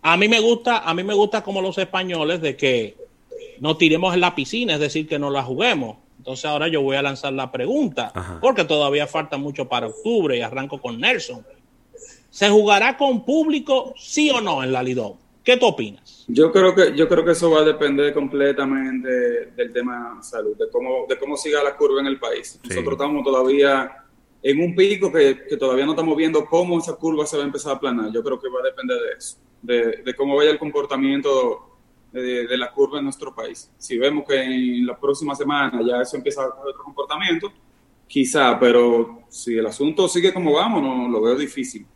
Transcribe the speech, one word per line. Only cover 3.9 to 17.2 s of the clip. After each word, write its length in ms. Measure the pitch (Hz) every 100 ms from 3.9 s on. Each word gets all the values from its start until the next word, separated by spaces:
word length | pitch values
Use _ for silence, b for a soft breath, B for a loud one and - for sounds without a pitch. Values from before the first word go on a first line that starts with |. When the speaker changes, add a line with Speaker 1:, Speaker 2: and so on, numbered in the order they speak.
| 156 185
Speaker 1:
en 60 | 175
la 120 | 180
piscina, 400 | 170 131 226 247
es 60 | 151
decir, 260 | 147 160 156
que 120 | 151
no 120 | 143
la 120 | 139
juguemos. 560 | 127 131 233 190 120 107 _ _
Entonces 300 | - 131 151
ahora 200 | 147 160
yo 140 | 160
voy 140 | 135 135
a 60 |
lanzar 300 | 139 135 139
la 180 | 135 131
pregunta, 580 | 127 123 277 254 131 110
Speaker 2:
Ajá. 240 | - 90 85
Speaker 1:
porque 240 | 254 247
todavía 420 | 165 151 143 147 147
falta 300 | 160 151 139
mucho 320 | 143 139 131
para 180 | 123 117
octubre 500 | - 214 233 160 123
y 40 |
arranco 400 | 117 127 139 139
con 180 | 123 117
Nelson. 460 | 180 240 - 120 - - _ _ _ - B B B
¿Se 180 | - 208
jugará 480 | 208 208 202 233 262
con 280 | 277 240
público, 680 | - 302 311 294 247 262 - -
sí 320 | - - 302
o 100 | 254
no, 240 | 208 147
en 80 | 131
la 100 | 127
Lidón? 320 | 127 127 107 - _ _
¿Qué 120 | - 247
tú 100 | 240
opinas? 580 | 160 107 101 _ - -
Speaker 3:
Yo 240 | 117 160
creo 220 | 190 185
que, 200 | 180 170 143
yo 120 | 165
creo 160 | 175